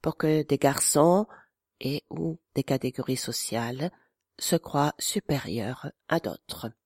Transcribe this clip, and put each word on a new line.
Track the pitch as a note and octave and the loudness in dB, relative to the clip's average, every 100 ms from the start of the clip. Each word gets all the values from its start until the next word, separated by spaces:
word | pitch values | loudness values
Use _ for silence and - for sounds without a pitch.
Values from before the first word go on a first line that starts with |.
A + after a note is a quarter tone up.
pour | - - | -4 0
que | D#3 D#3 | 2 2
des | D3 C#3 | 2 2
garçons | C#3 C#3 - D3 D#3+ F#3 G#3+ - _ _ _ _ | 4 2 2 6 6 6 2 -8 _ _ _ _
et | - C#3+ _ | -6 -6 _
ou | - E3 D#3+ _ - | -6 -6 -6 _ -4
des | - | 0
catégories | C3+ B2+ - C3 C3 | -2 -2 -4 -4 -4
sociales | - - - A2 A#2 B2+ E3+ _ _ _ _ - | -4 -6 -4 -4 -4 -4 -6 _ _ _ _ -8
se | - E3 | 0 0
croient | - C#3+ D3 - | 0 0 0 0
supérieurs | - G#3 - C#3 - A2 G2+ B2+ D3 - _ | -4 -4 -2 -4 -2 -4 -4 -6 -12 -14 _
à | E3 | -2
d'autres. | G#2+ - - - A2+ - | -2 -10 -14 -12 -12 -12